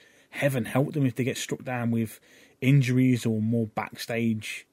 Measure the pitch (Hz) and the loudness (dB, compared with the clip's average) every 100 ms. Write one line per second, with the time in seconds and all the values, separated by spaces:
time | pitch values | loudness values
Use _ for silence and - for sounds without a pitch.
0 | _ _ _ - 139 127 110 131 147 151 | _ _ _ -2 -2 0 -2 0 0 0
1 | 131 - 120 - - - 131 123 117 117 | 0 0 -4 -4 -6 -8 -6 -4 -2 0
2 | 110 - _ - - _ 127 143 127 127 | -2 -6 _ -20 -20 _ 4 6 6 4
3 | 131 120 117 110 110 117 107 - - - | 4 4 0 0 0 0 -2 -4 -8 -8
4 | - 117 117 107 - - - | -6 -2 -2 -2 -6 -14 -16